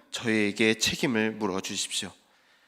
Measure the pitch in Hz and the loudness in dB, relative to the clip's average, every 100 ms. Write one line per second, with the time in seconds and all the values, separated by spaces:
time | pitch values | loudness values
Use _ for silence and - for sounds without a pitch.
0 | - - 117 110 104 101 110 110 - - | -14 -6 0 2 2 4 2 4 0 0
1 | 160 113 110 107 107 92 - 98 - - | 0 2 0 0 -2 -2 -4 -6 -4 -6
2 | - - _ _ _ _ | -8 -14 _ _ _ _